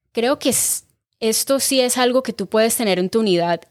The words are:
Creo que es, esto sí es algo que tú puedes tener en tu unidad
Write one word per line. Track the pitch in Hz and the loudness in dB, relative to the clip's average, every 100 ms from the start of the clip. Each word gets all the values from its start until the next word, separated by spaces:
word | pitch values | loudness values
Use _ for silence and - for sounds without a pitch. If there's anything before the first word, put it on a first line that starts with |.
| _ | _
Creo | - 233 285 | -4 -2 0
que | 285 | 0
es, | - - - - _ _ - | 0 -2 -4 -10 _ _ -6
esto | 220 220 - 269 | -2 -2 0 -2
sí | - 269 | 0 0
es | 247 254 | 0 2
algo | 247 254 | 2 2
que | 262 | -2
tú | - 185 | -8 -2
puedes | 214 226 226 | 0 2 0
tener | 220 180 | 0 0
en | 185 | 0
tu | 226 | 0
unidad | 220 175 170 170 - | 2 2 0 -2 -6